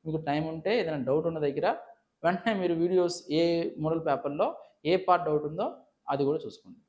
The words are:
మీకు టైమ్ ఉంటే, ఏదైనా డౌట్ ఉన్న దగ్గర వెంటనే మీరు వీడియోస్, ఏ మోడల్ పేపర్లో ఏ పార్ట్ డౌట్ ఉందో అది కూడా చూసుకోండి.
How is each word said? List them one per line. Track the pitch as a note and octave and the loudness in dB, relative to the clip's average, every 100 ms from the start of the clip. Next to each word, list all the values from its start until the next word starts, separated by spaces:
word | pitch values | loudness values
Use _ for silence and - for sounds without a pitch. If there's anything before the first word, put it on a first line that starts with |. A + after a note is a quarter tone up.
| D#3+ | -6
మీకు | D#3 | -6
టైమ్ | D3+ D3 D#3+ | -2 -2 -2
ఉంటే, | D#3+ F#3 A#3 | -4 -2 0
ఏదైనా | E3 D3+ | 0 -2
డౌట్ | B2+ D3+ E3 | 0 0 0
ఉన్న | D#3+ | -2
దగ్గర | D3 C#3 F3 D4 - - _ _ | -2 0 -2 -2 -10 -20 _ _
వెంటనే | E3 F#3+ A#3 | -2 0 -2
మీరు | G3+ F3 | 0 0
వీడియోస్, | E3 F3 F#3 F3 F3 - | 2 4 4 2 -2 -2
ఏ | D3+ E3+ E3+ E3+ - | 2 4 2 -2 -2
మోడల్ | D3+ E3 D#3 | -2 0 0
పేపర్లో | C3+ D3 D3 A#3+ - - _ | 0 -2 0 -2 -2 -18 _
ఏ | D3+ F#3 | 0 0
పార్ట్ | F#3 F3 D#3 | 4 2 4
డౌట్ | D3+ | 0
ఉందో | D3+ E3 C4 - _ _ - | -2 -4 -6 -6 _ _ -4
అది | C#3 | 0
కూడా | C#3 D#3 A2+ | 2 0 -4
చూసుకోండి. | - F#2+ - | -14 -20 -20